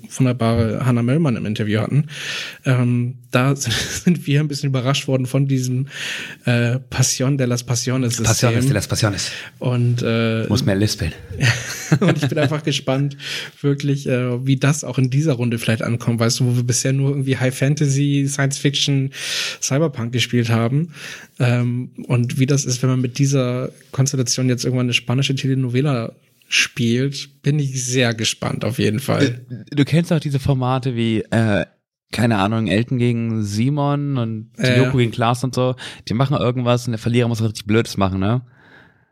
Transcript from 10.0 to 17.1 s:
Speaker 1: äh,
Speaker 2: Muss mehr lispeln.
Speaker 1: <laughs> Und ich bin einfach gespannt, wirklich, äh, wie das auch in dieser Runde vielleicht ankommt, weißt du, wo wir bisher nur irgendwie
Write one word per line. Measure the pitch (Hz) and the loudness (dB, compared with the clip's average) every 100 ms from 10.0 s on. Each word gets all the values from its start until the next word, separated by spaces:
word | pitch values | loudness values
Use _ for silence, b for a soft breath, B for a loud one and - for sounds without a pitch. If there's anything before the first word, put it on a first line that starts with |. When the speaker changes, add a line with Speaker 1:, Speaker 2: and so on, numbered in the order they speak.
Speaker 1:
äh, | 120 113 113 113 107 | 0 0 0 0 0
Speaker 2:
Muss | 104 - | 0 2
mehr | 98 | 2
lispeln. | 107 - 82 - - - | 0 0 -4 -6 -10 0
Speaker 1:
<laughs> | 127 - - - - 151 | 0 0 -4 -8 -2 2
Und | 180 147 | 2 2
ich | 147 | 0
bin | 156 | 0
einfach | 139 151 | 0 0
gespannt, | 151 139 - 131 143 143 B B B - | -2 -2 -2 0 -2 -4 B B B -4
wirklich, | 143 143 143 139 143 | -2 0 0 -2 0
äh, | 123 123 123 131 | -2 0 -2 0
wie | 135 | 2
das | 135 151 - | 2 0 -2
auch | 127 | 0
in | 127 | 0
dieser | 135 160 | 2 0
Runde | 120 120 117 | 0 0 -2
vielleicht | - 113 | 0 0
ankommt, | - 120 - 117 | 0 -2 0 2
weißt | 117 117 | 2 2
du, | 123 | 2
wo | 123 | 2
wir | |
bisher | 123 120 135 | 0 0 0
nur | 135 | 0
irgendwie | 135 | 0